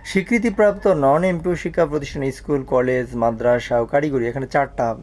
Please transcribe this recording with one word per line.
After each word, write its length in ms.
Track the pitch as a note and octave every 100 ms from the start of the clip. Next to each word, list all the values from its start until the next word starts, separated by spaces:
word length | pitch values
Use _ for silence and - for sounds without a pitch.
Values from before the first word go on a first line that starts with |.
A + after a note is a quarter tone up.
স্বীকৃতিপ্রাপ্ত 840 | - G3 F3+ A#3+ A3+ G3 G#3 G3 G3+
নন 380 | E3 C3+ D3+
এমপিও 300 | F#3 F3 F3 E3+
শিক্ষা 300 | F3 D#3 D#3+
প্রতিষ্ঠান, 440 | D3 C#3 D3 C3+
স্কুল, 320 | C3 - C#3+
কলেজ, 440 | B2+ B2+ B2+ B2+ A#2+
মাদ্রাসা 680 | A#2+ A#2 A2+ A#2+ A#2+ - A#2+
ও 40 | A2+
কারিগরি, 380 | D3 D3+ C3+ A#2
এখানে 200 | C3+ C3
চারটা 500 | D3 C#3 - A#2+ A2